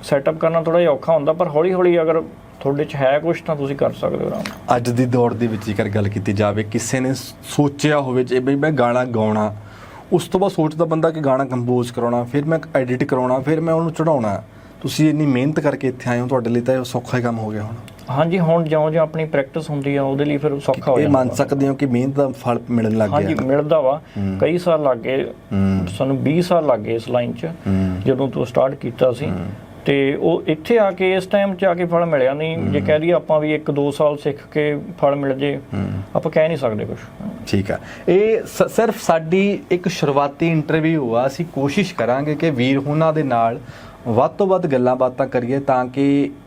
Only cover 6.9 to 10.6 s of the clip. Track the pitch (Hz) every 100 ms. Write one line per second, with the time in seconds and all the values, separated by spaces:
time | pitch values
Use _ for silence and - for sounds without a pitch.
6.9 | 131 127 135 - - - - 147 143 151
7.9 | 151 135 127 127 127 127 143 147 147 120
8.9 | 123 127 117 107 107 107 101 - - -
9.9 | - - 180 - 185 196 196